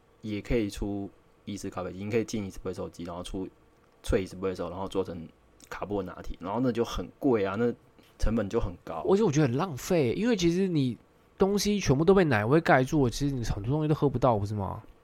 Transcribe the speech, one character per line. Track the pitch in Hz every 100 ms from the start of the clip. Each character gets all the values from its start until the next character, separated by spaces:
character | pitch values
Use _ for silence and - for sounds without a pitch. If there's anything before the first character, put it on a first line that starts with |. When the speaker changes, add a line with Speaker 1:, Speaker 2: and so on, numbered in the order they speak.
| _ _
Speaker 1:
也 | 110 104
可 | - 123
以 | 104
出 | - 104 101 98 - _ _ -
意 | 101
式 | 98
咖 | 92
啡 | 90
机， | 90
你 | 104
可 | 113
以 | 107
进 | 113 98
espresso | - 95 90 82
机， | -
然 | 87 87
后 |
出 | 90 95 95 _ _ _ _ _
脆 | - 117 92
espresso， | 90 95 90 87
然 | 87
后 | 95
做 | 98
成 | 87 87 80 _ _ _ -
卡 | - 92
布 | 101
拿 | 92 -
铁， | - -
然 | 87
后 | 110
那 | 131
就 | 113
很 | 113 - 92 -
贵 | 143 113 95
啊， | 101
那 | 120 113 _ _ _ -
成 | 107 113
本 | 101
就 | 113
很 | 104 85
高。 | - 82 76
Speaker 2:
而 | 196
且 |
我 | 220
觉 | 139
得 | 143
很 | 123
浪 | 175 123
费， | - 180 123
因 | 135 233
为 | 220
其 | 170
实 | 175 190
你 | 160 131 107 _ _ _ -
东 | 190 202
西 | 208 208
全 | - 135
部 | 170
都 |
被 | 196
奶 | 165 110 107
味 | 156
盖 | 170 143
住 | 135 156 123
了， |
其 | - 143
实 |
你 | 135
很 | 110 107
多 | 104
东 | 151
西 | 151
都 | 151
喝 | 143
不 | 120
到， | 131 107
不 | 101
是 |
吗？ | 104 92 90 - -